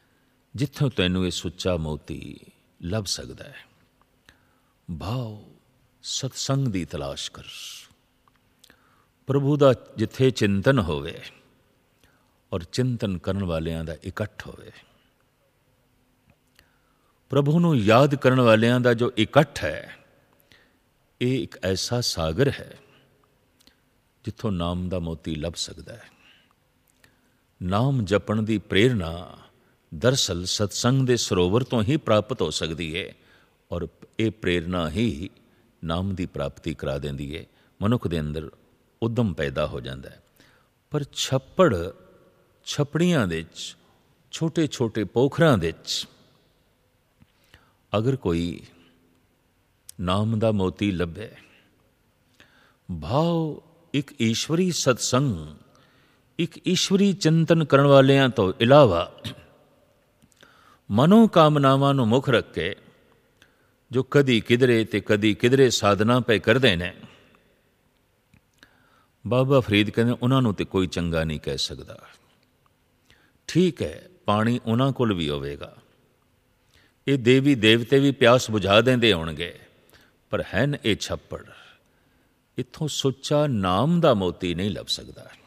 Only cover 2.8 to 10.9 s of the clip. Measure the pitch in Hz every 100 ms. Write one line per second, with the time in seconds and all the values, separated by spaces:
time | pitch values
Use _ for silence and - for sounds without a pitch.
2.8 | 87 107 95 - 62 - - - - _
3.8 | _ _ _ _ _ _ _ _ _ _
4.8 | - 80 85 127 113 104 - _ _ _
5.8 | _ _ - - 131 - - 139 131 95
6.8 | 78 78 69 69 - - - - - -
7.8 | - _ _ _ _ _ _ _ - _
8.8 | _ _ _ _ - 139 139 147 139 117
9.8 | - - 110 - 131 - 104 98 131 139
10.8 | 80